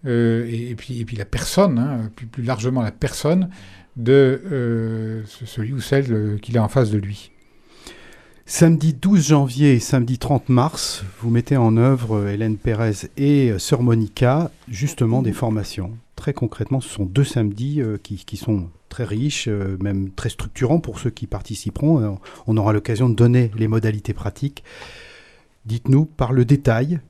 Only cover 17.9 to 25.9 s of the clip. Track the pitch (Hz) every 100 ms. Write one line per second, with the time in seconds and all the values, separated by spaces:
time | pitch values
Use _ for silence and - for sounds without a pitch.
17.9 | 104 - 98 - - - 107 85 - _
18.9 | - 113 107 143 - - 104 95 95 98
19.9 | 98 95 - 117 - - - 127 165 143
20.9 | 104 123 - - 107 - 104 - - 147
21.9 | 160 107 98 - - - 110 104 104 -
22.9 | 113 127 110 120 123 120 107 110 113 110
23.9 | 107 - 101 107 - 139 - - - -
24.9 | - - - - _ _ _ 110 117 -